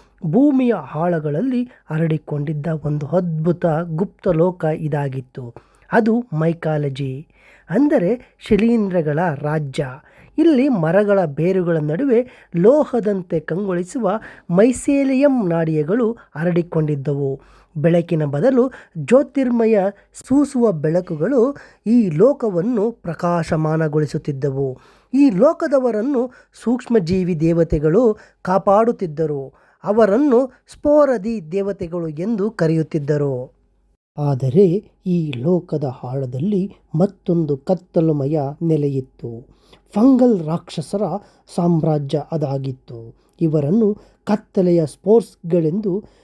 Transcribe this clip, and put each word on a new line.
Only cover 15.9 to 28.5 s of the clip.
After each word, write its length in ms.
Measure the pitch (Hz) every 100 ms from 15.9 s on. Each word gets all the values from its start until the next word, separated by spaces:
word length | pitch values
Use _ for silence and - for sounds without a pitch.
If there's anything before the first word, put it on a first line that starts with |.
| 226 220
ಹರಡಿಕೊಂಡಿದ್ದವು. 1300 | 233 - 143 170 175 175 165 151 143 139 143 139 135 _ - _ 151
ಬೆಳಕಿನ 480 | 160 170 165 165 147
ಬದಲು 460 | 143 233 262 254 - - 165
ಜ್ಯೋತಿರ್ಮಯ 840 | 139 247 294 277 254 233 226 214 190 - _
ಸೂಸುವ 580 | - - 277 285 254 233
ಬೆಳಕುಗಳು 840 | 160 156 170 180 156 175 269 247 285 - _ 202
ಈ 220 | 240 196
ಲೋಕವನ್ನು 840 | 151 240 277 226 175 202 240 226
ಪ್ರಕಾಶಮಾನಗೊಳಿಸುತ್ತಿದ್ದವು. 1900 | 233 175 160 175 175 160 160 156 160 160 151 151 160 - 135 143 135 135 127 _ _ -
ಈ 160 | 262 285
ಲೋಕದವರನ್ನು 1000 | 180 277 330 320 269 247 214 247 269 247 - _ -
ಸೂಕ್ಷ್ಮಜೀವಿ 760 | 226 247 - 233 160 190 180 165
ದೇವತೆಗಳು 800 | 160 170 165 160 156 185 247 208 - _
ಕಾಪಾಡುತ್ತಿದ್ದರು. 1120 | -